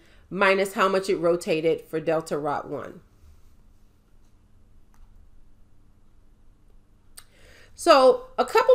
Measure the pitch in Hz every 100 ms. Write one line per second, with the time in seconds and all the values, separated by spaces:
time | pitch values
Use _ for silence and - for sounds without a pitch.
0 | _ - - 180 196 196 196 226 196 190
1 | 196 170 170 175 208 160 160 156 - 160
2 | 156 160 160 156 147 139 - 143 - -
3 | - _ - - - - - - - _
4 | _ - - _ _ - - - - -
5 | - - - - - - - - - _
6 | - - - - - - - - _ _
7 | - - - _ - - - - 349 277
8 | 262 247 - - 247 440 508